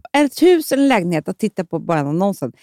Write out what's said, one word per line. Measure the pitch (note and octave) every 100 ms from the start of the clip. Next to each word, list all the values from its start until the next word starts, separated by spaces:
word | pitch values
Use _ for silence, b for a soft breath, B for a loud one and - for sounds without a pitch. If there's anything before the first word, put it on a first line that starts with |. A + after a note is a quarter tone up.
| -
ett | C#4+ D4 -
hus | E4+ F4 D4
eller | C4+
en | C#4
lägenhet | A#3 F3 D#3+ E3+
att | F3+
titta | G#3 - F3
på | E3
bara | - D#3+
annonsen. | C#3+ D#3+ G3+ F#3+ B2 b